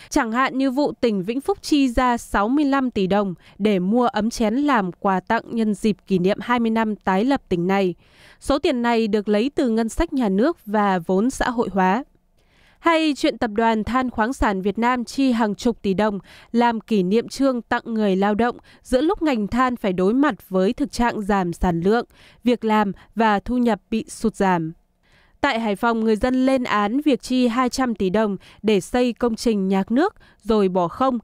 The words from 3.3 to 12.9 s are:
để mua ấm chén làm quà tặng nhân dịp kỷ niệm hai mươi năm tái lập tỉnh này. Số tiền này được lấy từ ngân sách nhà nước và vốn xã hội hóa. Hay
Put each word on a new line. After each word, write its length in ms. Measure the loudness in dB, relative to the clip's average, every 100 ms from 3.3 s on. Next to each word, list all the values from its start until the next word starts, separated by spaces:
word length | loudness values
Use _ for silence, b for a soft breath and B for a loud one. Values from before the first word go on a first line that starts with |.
| -6 b b
để 220 | 0 2
mua 280 | 2 2 0
ấm 220 | 0 -2
chén 240 | -2 -2
làm 380 | 0 2 0 0
quà 280 | -2 -2 0
tặng 240 | 0 -4 -2
nhân 280 | -2 -2
dịp 220 | 0 -2 -2 0
kỷ 120 | 0
niệm 180 | 2 0
hai 180 | -2 0
mươi 120 | 0
năm 240 | 0 -2 -4
tái 300 | -2 0 2
lập 160 | 0 -2
tỉnh 180 | -2 0
này. 280 | 0 0 -4 b b b b
Số 200 | -2 0
tiền 220 | 0 0
này 260 | 0 0 0
được 220 | 0 0
lấy 220 | 0 0 0
từ 140 | 0
ngân 200 | 0 -2
sách 240 | -2 -2
nhà 160 | 0 0
nước 280 | 2 0 -2 -4
và 340 | 0 0 0
vốn 300 | 0 0 0
xã 200 | -2 -2
hội 200 | -2 -2
hóa. 320 | 0 0 0 -4 _ _ _ b b b b
Hay 340 | 0